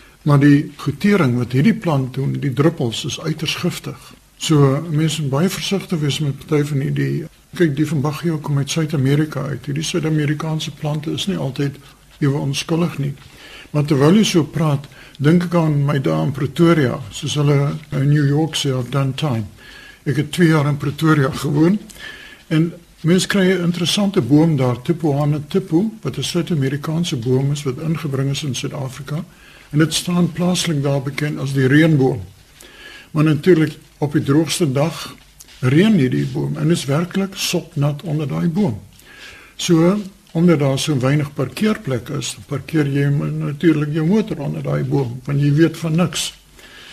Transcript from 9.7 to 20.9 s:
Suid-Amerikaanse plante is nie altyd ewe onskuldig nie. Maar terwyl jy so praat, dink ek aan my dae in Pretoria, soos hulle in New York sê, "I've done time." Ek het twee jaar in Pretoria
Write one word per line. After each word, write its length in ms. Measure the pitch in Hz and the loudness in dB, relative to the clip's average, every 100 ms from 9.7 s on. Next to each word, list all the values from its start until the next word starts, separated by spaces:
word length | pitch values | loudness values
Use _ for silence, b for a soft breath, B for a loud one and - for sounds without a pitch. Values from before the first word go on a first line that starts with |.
| 143 | -6
Suid-Amerikaanse 920 | 156 175 151 156 147 147 160 156 151 - | -4 -2 0 0 0 -2 -4 -4 -6 -6
plante 380 | 151 151 151 156 | -6 -4 -4 -6
is 100 | - | -4
nie 80 | 175 | -4
altyd 380 | 143 123 143 - B B B - | -4 -4 -4 -6 B B B -2
ewe 160 | 143 143 | -2 0
onskuldig 540 | 147 139 - 165 170 - | -2 -4 -2 -2 -2 -2
nie. 140 | 143 135 B B B B B | -6 -8 B B B B B
Maar 160 | 147 143 | -2 0
terwyl 300 | 143 143 208 | 4 6 6
jy 60 | 196 | 4
so 160 | 175 | 2
praat, 400 | 147 - 160 139 - B B - | 0 0 0 -2 -4 B B 0
dink 300 | 143 175 175 | 4 4 2
ek 80 | 170 | 0
aan 220 | 160 143 139 | 2 2 0
my 80 | 143 | 0
dae 220 | 147 156 156 | 0 0 -2
in 80 | 131 | -2
Pretoria, 640 | 139 - 170 160 127 - 127 | -4 4 4 4 2 -2 -10
soos 240 | - 147 143 | -10 -4 0
hulle 160 | 147 143 143 156 - 143 | 2 2 0 -4 -6 0
in 140 | 139 | 2
New 140 | 151 139 | 4 4
York 280 | 143 156 - | 2 0 -2
sê, 180 | 143 127 | -2 -2
"I've 140 | 120 | -2
done 240 | 139 135 | -2 -2
time." 320 | 131 156 113 98 B B B B B | -2 -2 -2 -4 B B B B B
Ek 120 | - 139 | -4 -2
het 160 | 147 | -2
twee 160 | - 170 | 2 4
jaar 200 | 160 143 | 4 2
in 80 | 143 | -2
Pretoria 540 | 147 | -4